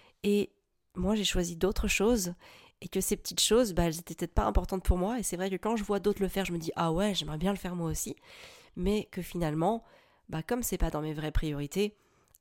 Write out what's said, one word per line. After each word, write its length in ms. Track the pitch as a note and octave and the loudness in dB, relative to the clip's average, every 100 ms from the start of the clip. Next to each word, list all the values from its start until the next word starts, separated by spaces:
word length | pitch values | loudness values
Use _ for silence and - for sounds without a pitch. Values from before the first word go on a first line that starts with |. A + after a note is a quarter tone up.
| - _ | -20 _
Et 280 | G3+ G#3 - _ _ _ _ F3+ | 2 2 2 _ _ _ _ -2
moi, 200 | F#3 G#3+ | 0 2
j'ai 80 | |
choisi 320 | F#3 F#3 F3 D#3+ | 2 0 0 0
d'autres 320 | F#3 - G#3 | 0 2 0
choses. 460 | - G#3 A#3+ F3 - - - - _ | 4 4 4 0 -6 -16 -20 -20 _
Et 80 | - | -6
que 100 | F#3+ | -2
ces 160 | - G3 | 0 -2
petites 240 | - E3+ | -2 0
choses, 340 | - A3+ A#3 | 4 6 4
bah, 100 | E3+ | 2
elles 160 | E3+ D#3+ | 0 0
étaient 160 | - E3 | -10 -8
peut-être 180 | E3+ | 0
pas 120 | - G#3 | 2 2
importantes 380 | G3 F3+ F#3+ | 2 0 -4
pour 140 | - F3+ | 2 2
moi. 220 | F#3+ B3 | 2 -2
Et 40 | |
c'est 140 | F#3+ F3 | -4 -4
vrai 120 | F#3+ | -2
que 60 | F#3 | -2
quand 200 | A3 A3+ | -2 -2
je 80 | |
vois 160 | G3+ G3+ | 0 0
d'autres 220 | G#3 G3+ | 0 0
le 60 | F#3 | -2
faire, 160 | F#3+ | 0
je 80 | F3+ | -2
me 60 | E3+ | -2
dis, « 140 | D#3+ - | -4 -2
Ah 160 | E3 | 0
ouais, 220 | D#3+ G#3 | 2 2
j'aimerais 240 | F3 D#3 D#3 | 0 -4 -2
bien 140 | F#3 | 0
le 60 | G3 | 0
faire 180 | F3+ F3 | -4 -4
moi 140 | E3 | -4
aussi. » 260 | D#3 - - - - - - - - | -2 -6 -8 -14 -20 -20 -20 -16 -2
Mais 300 | F#3 G#3 - | 0 0 -2
que 100 | F#3 | -10
finalement, 600 | E3+ F3 D#3+ D#3+ F3+ A3+ - - _ _ - | -8 -2 -2 2 0 0 -6 -20 _ _ -10
bah, 160 | D#3+ | -8
comme 200 | - - | -4 -4
c'est 140 | - F3+ | -2 0
pas 120 | E3 | 0
dans 120 | D3+ | 0
mes 120 | D#3 | -4
vraies 180 | D3+ D3+ | -4 -2
priorités, 640 | - D#3 C#3+ C#3+ F#3+ G#3 - _ _ _ _ | 0 0 -4 -4 -2 -2 -4 _ _ _ _